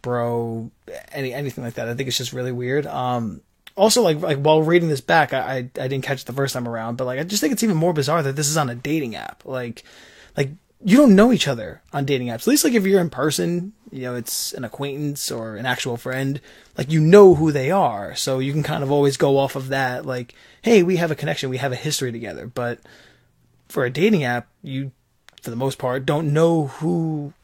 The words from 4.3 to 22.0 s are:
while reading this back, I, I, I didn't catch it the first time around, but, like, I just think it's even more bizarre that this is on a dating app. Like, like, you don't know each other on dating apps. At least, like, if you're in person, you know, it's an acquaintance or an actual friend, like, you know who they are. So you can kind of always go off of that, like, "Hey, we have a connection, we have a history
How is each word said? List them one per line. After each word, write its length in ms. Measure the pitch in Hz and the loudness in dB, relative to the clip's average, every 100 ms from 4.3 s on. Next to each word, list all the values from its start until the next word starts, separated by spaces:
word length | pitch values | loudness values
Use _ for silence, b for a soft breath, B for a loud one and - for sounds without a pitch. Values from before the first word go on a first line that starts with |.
| 139 | 0
while 220 | 143 156 | 4 4
reading 280 | 156 175 170 | 6 4 4
this 120 | 139 | -2
back, 320 | - 165 143 | 2 2 4
I, 60 | 135 | 0
I, 180 | 117 135 | -4 -6
I 300 | 123 - 131 | -6 -6 -4
didn't 140 | 135 | -4
catch 200 | - 135 | -4 -6
it 40 | - | -6
the 80 | |
first 200 | 131 135 | -4 -4
time 140 | 127 120 | -4 -6
around, 300 | 117 113 120 | -6 -6 -4
but, 80 | 127 | -4
like, 140 | 127 | -4
I 40 | |
just 180 | 165 208 | -4 -2
think 120 | 294 | -2
it's 100 | 247 | 0
even 140 | 226 165 | 0 2
more 160 | 170 | 2
bizarre 300 | 151 135 170 | 0 0 0
that 120 | 139 135 | 0 -2
this 120 | 147 | -2
is 100 | 160 | 0
on 120 | 135 | -2
a 60 | 120 | -4
dating 400 | 139 160 127 101 | -4 -2 -4 -8
app. 280 | 53 - - | -12 -14 -10
Like, 380 | 131 120 113 B B B B B - | -8 -8 -12 B B B B B -6
like, 140 | 139 156 _ _ | -6 -6 _ _
you 140 | 202 233 | 4 6
don't 180 | 294 190 | 8 8
know 160 | 226 | 6
each 160 | 226 147 | 4 0
other 340 | 120 90 80 _ | -4 -8 -14 _
on 120 | 143 139 | -6 -2
dating 220 | 135 123 | -2 -4
apps. 140 | 117 | -4
At 60 | - | 0
least, 160 | 285 | 2
like, 100 | 320 | 4
if 120 | 240 190 | 2 4
you're 160 | 196 | 2
in 80 | 170 | 2
person, 640 | - 147 147 175 175 185 - - | -2 -2 0 -2 -2 -6 -14 -18
you 100 | 135 | -12
know, 140 | 127 123 | -8 -8
it's 380 | 113 - - | -8 -8 -8
an 100 | - | -8
acquaintance 680 | 120 - 143 139 147 143 - | -12 -8 -8 -6 -6 -6 -8
or 240 | 120 113 107 | -8 -8 -8
an 100 | 127 | -4
actual 320 | 123 131 120 | -4 -4 -6
friend, 440 | - 131 135 139 B B B - | -6 -4 -4 -4 B B B -8
like, 140 | 135 | 0
you 80 | 160 | 2
know 360 | 156 196 196 151 | 8 10 10 10
who 160 | 160 | 2
they 180 | 143 131 | 0 0
are. 460 | 190 156 104 101 - | 2 0 -2 -8 -6
So 240 | - 131 | -4 -2
you 120 | 135 | -2
can 120 | 151 | -2
kind 200 | 147 151 | -4 -4
of 80 | 135 | 0
always 260 | 143 143 139 | 2 2 2
go 200 | 147 139 | 2 2
off 180 | 139 139 | 0 -4
of 120 | 131 | -6
that, 360 | 135 131 127 127 | -4 -2 -4 -8
like, 280 | 127 123 _ b b | -8 -10 _ b b
"Hey, 200 | - 226 | 4 6
we 160 | 175 180 | 6 2
have 140 | 170 | 0
a 40 | 151 | -2
connection, 340 | 151 156 135 | -4 -4 -4
we 80 | 127 | -4
have 140 | 135 | -4
a 40 | 123 | -4
history 360 | 151 143 | -4 -4